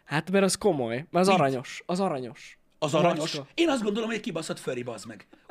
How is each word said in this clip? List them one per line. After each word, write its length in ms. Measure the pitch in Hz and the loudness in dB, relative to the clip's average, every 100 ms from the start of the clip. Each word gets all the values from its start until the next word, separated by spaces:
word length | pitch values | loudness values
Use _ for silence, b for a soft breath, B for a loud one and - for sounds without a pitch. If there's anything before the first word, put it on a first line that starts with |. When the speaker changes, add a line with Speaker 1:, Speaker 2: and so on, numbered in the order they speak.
| - | -6
Speaker 1:
Hát, 260 | 147 165 | -4 0
mert 120 | 196 | 2
az 120 | 196 - | 2 2
komoly. 400 | 208 151 117 117 | 2 2 0 -4
Mert 140 | 165 | -2
az 160 | 170 185 | 2 4
Speaker 2:
Mit? 100 | 185 | 6
Speaker 1:
aranyos. 440 | 139 131 131 - - | 4 0 -6 -10 -6
Az 140 | 180 | -2
aranyos. 580 | 190 143 123 - - - _ - | -2 -2 -6 -12 -20 -20 _ -6
Speaker 2:
Az 140 | 151 | 0
Speaker 1:
A 40 | 151 | 4
Speaker 2:
aranyos? 220 | 147 160 | 4 2
Speaker 1:
macska. 280 | 151 151 135 | -2 -6 -6
Speaker 2:
Én 160 | - 339 | 0 2
azt 120 | 269 | 2
gondolom, 240 | 208 208 220 | 0 -2 -2
hogy 100 | 226 | -4
egy 60 | |
kibaszott 360 | 226 160 156 175 | -6 -6 -6 -8
furry, 240 | - 127 | -6 -6
bazd 240 | 123 110 110 | -6 -10 -12
meg. 200 | 107 - b b | -18 -20 b b